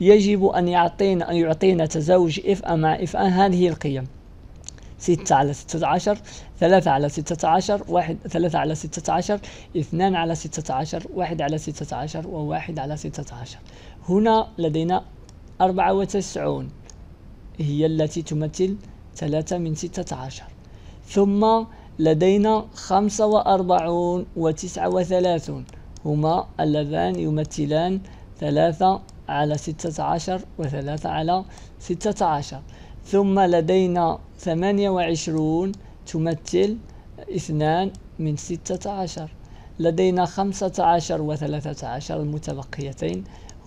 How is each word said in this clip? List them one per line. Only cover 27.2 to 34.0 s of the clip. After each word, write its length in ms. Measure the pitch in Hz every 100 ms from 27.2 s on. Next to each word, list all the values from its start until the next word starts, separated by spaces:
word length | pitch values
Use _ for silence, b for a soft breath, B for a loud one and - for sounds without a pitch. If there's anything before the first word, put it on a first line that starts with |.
| 160 151 151 - 147 156 175 190 190 B B -
ثلاثة 640 | 151 143 165 156 190 190 - - -
على 280 | 143 151 151
ستة 460 | - 156 170 156
عشر 380 | 143 165 175 185 - -
وثلاثة 520 | 151 139 139 151 170
على 340 | 156 160 185 190 B B B
ستة 460 | - 175 311 - 175
عشر، 360 | 147 143 139 - B B B -
ثم 340 | 196 196 190
لدينا 800 | 185 170 160 185 185 175